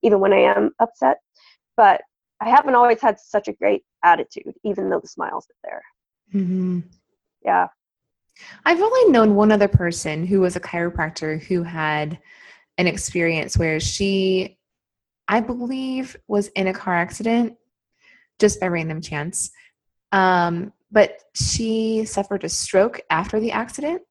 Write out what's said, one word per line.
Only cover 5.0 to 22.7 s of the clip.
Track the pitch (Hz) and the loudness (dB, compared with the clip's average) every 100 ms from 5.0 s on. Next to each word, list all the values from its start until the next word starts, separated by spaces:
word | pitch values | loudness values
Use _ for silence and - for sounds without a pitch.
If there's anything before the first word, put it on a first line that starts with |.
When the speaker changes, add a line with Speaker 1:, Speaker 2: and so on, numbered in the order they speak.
| - | -6
Speaker 1:
smile's | - - - - _ | -10 -8 -8 -14 _
there. | - - - _ _ _ _ | -16 -16 -18 _ _ _ _
Speaker 2:
Mm-hmm. | 196 185 185 180 180 170 _ _ _ _ _ - | -4 -2 -2 -4 -4 -8 _ _ _ _ _ -2
Speaker 1:
Yeah. | 180 - _ _ _ _ _ _ _ - - - | 0 0 _ _ _ _ _ _ _ -20 -4 0
Speaker 2:
I've | 339 | 2
only | 415 508 466 | 2 4 6
known | 247 220 202 | 6 4 4
one | 214 | 4
other | 214 202 | 4 4
person | - 175 165 156 151 175 | 2 0 -4 -6 -6 -2
who | 196 | 0
was | 185 180 | 0 -2
a | |
chiropractor | - 175 170 175 160 165 156 156 | -8 -6 -4 -4 -6 -6 -6 -6
who | - 180 | -4 -4
had | 170 170 156 151 151 160 _ - - - _ - | -4 -4 -2 -2 -4 -8 _ -20 -20 -20 _ -2
an | 175 | -2
experience | 185 - 180 165 165 - - | -2 -6 -2 -2 -2 -4 -2
where | 165 156 | -2 -2
she, | - - 196 196 190 185 190 _ _ _ _ _ _ _ - | -4 -4 -2 0 0 -2 -4 _ _ _ _ _ _ _ -2
I | 214 | -2
believe, | 226 247 240 262 262 262 262 - _ | -2 -6 -6 -6 -6 -6 -8 -12 _
was | 208 208 | -2 -2
in | - 190 | -2 -4
a | |
car | 185 - 175 | -4 -4 -2
accident | 175 - 226 233 233 - _ _ _ _ _ _ _ _ | -2 -4 -2 0 0 -6 _ _ _ _ _ _ _ _
just | 208 - | 0 2
by | 185 | -4
random | 170 160 156 | -4 -6 -8
chance. | 160 151 151 - - _ _ _ _ _ _ | -8 -8 -8 -8 -10 _ _ _ _ _ _
Um, | 196 185 180 170 170 202 _ _ | 2 4 4 2 -2 -8 _ _
but | 214 208 - _ - | 2 2 0 _ -6
she | - - 226 220 220 220 220 | -4 -2 -2 -2 0 -2 -2
suffered | - 202 208 | -4 -4 -4
a | 165 | -4
stroke | - - | -6 0